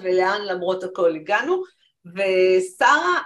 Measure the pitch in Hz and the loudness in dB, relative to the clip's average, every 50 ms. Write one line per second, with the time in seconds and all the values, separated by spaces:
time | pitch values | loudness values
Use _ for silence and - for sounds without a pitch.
0 | 185 185 185 185 185 185 202 208 208 196 180 180 175 180 185 185 185 180 - - | -4 -2 0 2 2 0 0 -2 -4 -6 -6 -4 -4 -4 -4 -4 -6 -8 -4 0
1 | 180 165 160 156 151 170 202 214 240 294 370 370 370 - _ _ _ _ _ _ | 0 0 0 -2 -4 -2 -2 0 0 0 -2 -4 -4 -8 _ _ _ _ _ _
2 | - 175 170 190 196 190 190 185 185 185 185 185 185 185 - - 247 247 285 302 | -20 -12 -6 -4 -2 0 2 4 4 4 4 2 0 -2 -2 2 2 4 4 4
3 | 339 349 359 311 - | 2 0 -2 -2 -2